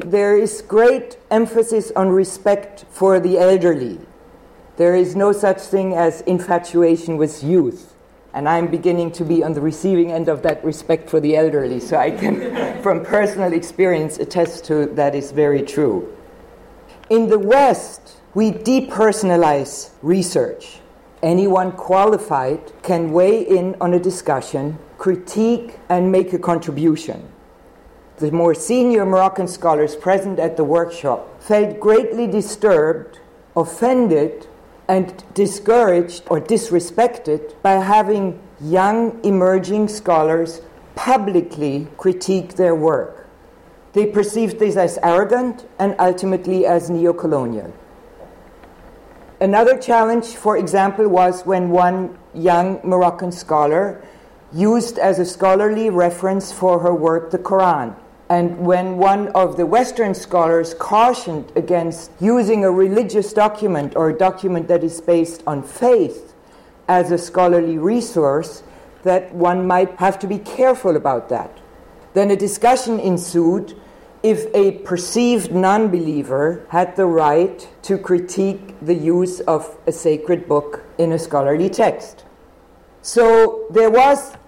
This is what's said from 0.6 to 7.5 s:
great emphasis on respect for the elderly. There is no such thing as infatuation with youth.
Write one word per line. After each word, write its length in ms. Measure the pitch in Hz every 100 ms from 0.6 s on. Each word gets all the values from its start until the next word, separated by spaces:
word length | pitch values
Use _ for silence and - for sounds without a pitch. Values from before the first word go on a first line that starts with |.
great 560 | - 214 240 262 - - -
emphasis 640 | 220 226 233 226 220 -
on 140 | - 190
respect 760 | 185 185 - 202 202 - - -
for 320 | - 190 185
the 160 | 180 180
elderly. 640 | 180 190 175 151 123 82 - - - - - - - -
There 160 | 170
is 200 | 180 180
no 180 | 190 202
such 260 | 202 202 190
thing 340 | - 202 190
as 300 | 170 165 156
infatuation 960 | - 180 180 175 175 170 165 165 170 156
with 260 | 151 -
youth. 480 | 143